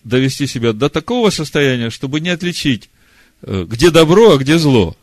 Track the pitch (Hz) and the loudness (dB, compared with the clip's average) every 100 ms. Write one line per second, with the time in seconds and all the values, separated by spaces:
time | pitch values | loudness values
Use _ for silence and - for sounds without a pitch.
0 | 113 127 135 131 135 123 117 107 143 160 | -4 -2 -2 -4 -8 -4 -4 -2 -2 -4
1 | 151 247 214 - 151 151 139 123 117 - | -4 -2 0 -2 -4 -2 0 -2 -6 -8
2 | 135 151 175 175 180 - 147 113 - _ | -8 -6 -6 -6 -6 -4 -2 -4 -6 _
3 | _ _ _ _ - 98 87 110 170 160 | _ _ _ _ -10 -8 -6 0 2 4
4 | 156 190 226 143 135 165 151 123 87 - | 4 6 6 4 2 2 4 2 2 -4